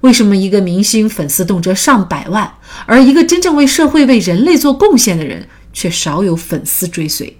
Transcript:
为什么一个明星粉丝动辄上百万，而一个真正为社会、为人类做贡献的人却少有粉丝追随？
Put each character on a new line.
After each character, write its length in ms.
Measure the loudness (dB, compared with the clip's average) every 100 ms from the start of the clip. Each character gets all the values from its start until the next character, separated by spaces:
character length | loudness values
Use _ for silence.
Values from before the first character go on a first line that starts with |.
为 100 | 4
什 140 | 4 2
么 100 | 2
一 140 | 0
个 100 | 0
明 240 | 0 0
星 240 | 0 0 -2
粉 220 | -4 -6
丝 160 | -4 -2
动 160 | -2
辄 140 | -2 -2
上 340 | 0 0 0
百 180 | -6 -6
万， 220 | -6 -6 -10 -20 -20 0
而 120 | 4
一 140 | 6
个 100 | 4
真 160 | 2 0
正 160 | 0 2
为 120 | 0
社 200 | 2 0
会、 160 | 2 4
为 100 | 2
人 260 | 2 0
类 140 | 2 2
做 160 | 2
贡 240 | 2 4 4
献 180 | 2 -2
的 80 |
人 240 | -6 -10 -16 -20 -20
却 160 | -8 -6
少 360 | -4 -4 -2
有 120 | -2 -2
粉 300 | -4 -8 -6
丝 220 | -6 -6
追 200 | -6 -6
随？ 300 | -8 -10 -16